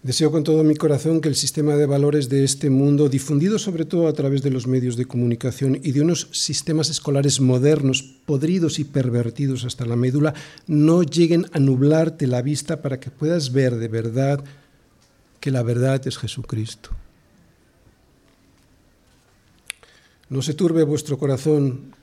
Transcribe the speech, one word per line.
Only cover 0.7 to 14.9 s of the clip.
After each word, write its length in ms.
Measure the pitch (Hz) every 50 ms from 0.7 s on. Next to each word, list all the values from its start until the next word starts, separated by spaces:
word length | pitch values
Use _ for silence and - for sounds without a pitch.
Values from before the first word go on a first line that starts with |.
| 151
corazón 440 | 151 - 151 147 135 - 156 165 160
que 100 | 160 156
el 60 | 135
sistema 400 | - - 127 - 156 147 147 147
de 120 | 147 147
valores 420 | 135 139 143 143 147 147 151 139 123
de 140 | 135 139 139
este 260 | 131 135 139 - 143
mundo, 400 | 131 131 139 143 143 143 151 143
difundido 480 | 127 135 131 - 151 143 160 196 220
sobre 280 | 202 - 202 175 165 160
todo 220 | 151 - 170 170
a 60 | 160 151
través 300 | 156 143 139 139 135 127
de 80 | 143
los 160 | 131 127 113
medios 300 | 127 127 131 123 123 117
de 100 | 120 127
comunicación 720 | - - 120 123 120 117 117 - 127 123 - 139 135 131 135
y 120 | - 156 123
de 80 | 143
unos 260 | 151 170 175 - - -
sistemas 600 | - - - - 135 - - - 156 156 151 151
escolares 500 | 151 - - 151 139 139 139 143 139 -
modernos, 600 | 135 127 127 123 131 147 156 151 139 131 127 127 -
podridos 760 | - - _ _ - 151 135 143 156 180 190 165 151 147
y 60 | - 147
pervertidos 840 | - - 139 127 127 117 120 117 117 117 - 143 135 131 120 123
hasta 180 | 123 - - 123
la 120 | 117 117
médula, 400 | 120 123 127 127 147 147 156 147 - - - - - _
no 340 | - 156 147 147 156 165 175
lleguen 460 | 180 139 139 165 170 165 170 170 170 - -
a 60 | 160
nublarte 680 | 139 139 131 127 135 147 156 160 165 160 160 - 143
la 160 | 127 123 123 123
vista 400 | 139 147 135 - - 165 139 -
para 160 | 143 131 127
que 100 | - 131
puedas 420 | - - 151 156 170 175 147 127
ver 260 | 123 139 135 127 120
de 100 | 113 113
verdad 560 | 113 110 113 113 117 110 131 135 139 143 143 139 - - - _ _ _ _ _ _